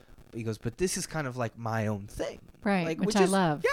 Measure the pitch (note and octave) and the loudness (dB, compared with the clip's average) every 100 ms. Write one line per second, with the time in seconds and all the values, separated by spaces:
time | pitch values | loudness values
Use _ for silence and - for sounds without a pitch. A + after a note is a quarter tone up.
0 | - - - A#2 A2+ G#2+ A#2 - F3+ - | -20 -20 -14 -8 -6 -4 -6 -2 -2 -2
1 | - D#3+ C3+ B2 A2+ A2+ A#2 A2 G#2+ G2+ | -4 -4 -4 -4 -4 -4 -4 0 0 -2
2 | G2+ - E4 - - - G#3+ G3 E3 D#3+ | -6 -8 -8 -10 -16 -6 0 0 0 0
3 | F#3 G#3 F#3+ G3 F3 D3 A4 | 2 4 6 6 4 2 2